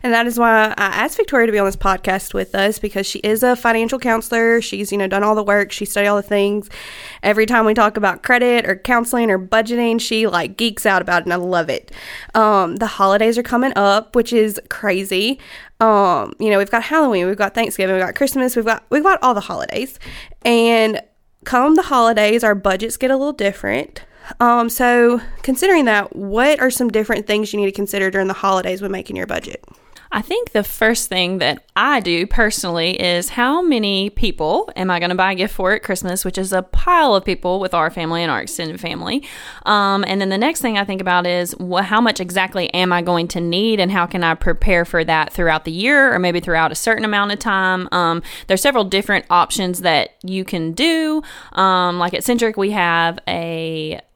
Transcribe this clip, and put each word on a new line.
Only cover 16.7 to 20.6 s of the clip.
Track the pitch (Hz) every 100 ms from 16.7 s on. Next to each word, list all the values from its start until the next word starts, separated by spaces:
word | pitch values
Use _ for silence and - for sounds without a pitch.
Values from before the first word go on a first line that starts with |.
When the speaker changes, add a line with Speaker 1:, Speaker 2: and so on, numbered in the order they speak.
Speaker 1:
got | 233
Halloween, | 226 311 285 196 180
we've | 202
got | 196 233
Thanksgiving, | 233 - 190 190
we've | 185
got | -
Christmas, | 277 277 254 240
we've | 220
got, | 220 _
we've | 294
got | 349 381
all | 254
the | 208
holidays. | - - - - 262 - - - - - 240
And | 233